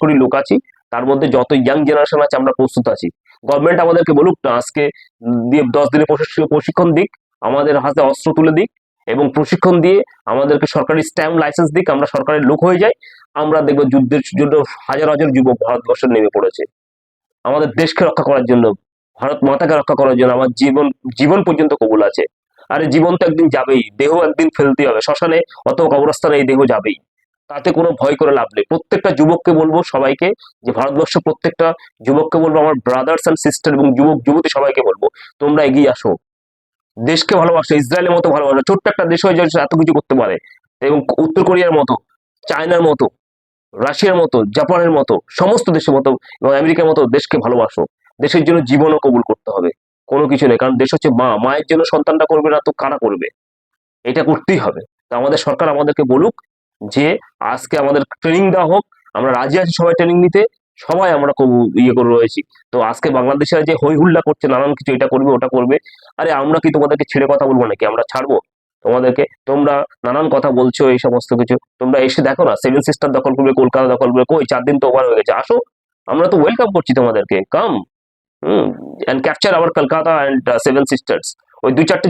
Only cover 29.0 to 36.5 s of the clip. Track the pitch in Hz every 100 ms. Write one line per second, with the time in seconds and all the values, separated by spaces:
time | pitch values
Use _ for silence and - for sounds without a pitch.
29 | 196 143 156 170 180 160 160 160 170 131
30 | 135 131 175 214 - _ 120 113 135 143
31 | 160 160 160 156 165 - 165 170 - _
32 | 113 143 160 170 160 156 151 135 123 131
33 | 131 165 - 160 151 - 160 139 139 127
34 | 151 143 123 151 160 139 143 135 117 92
35 | - - - - 147 151 143 135 139 123
36 | 107 82 _ _ _